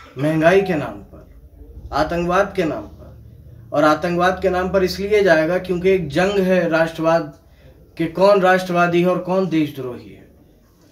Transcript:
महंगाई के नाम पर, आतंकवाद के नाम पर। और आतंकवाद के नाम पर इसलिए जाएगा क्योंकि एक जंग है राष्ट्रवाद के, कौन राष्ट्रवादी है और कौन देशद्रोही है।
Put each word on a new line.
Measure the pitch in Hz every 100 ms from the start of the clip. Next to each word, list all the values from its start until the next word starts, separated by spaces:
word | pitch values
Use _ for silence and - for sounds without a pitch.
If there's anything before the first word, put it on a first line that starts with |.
| - 131
महंगाई | 151 160 165 196
के | 190
नाम | 156 120 104 -
पर, | - - - - - - - -
आतंकवाद | 131 151 170 175 180 202 -
के |
नाम | 160 117
पर। | 101 - - - - - - - -
और | 143
आतंकवाद | 151 156 175 175 180 185
के | 190
नाम | 180 185
पर | 190
इसलिए | 180 185 202 208
जाएगा | 190 160 160 180
क्योंकि | 180 175 185
एक | 185 151
जंग | 156 190
है | 202 185 180 165
राष्ट्रवाद | 160 160 - 160 165 147 - _ - - - - -
के, | 160
कौन | 170 196 202
राष्ट्रवादी | 180 185 185 175 175 170
है | 180
और | 175
कौन | 175 190 185
देशद्रोही | 160 143 135 123 113 98
है। | 98 - - _ _ _ _ _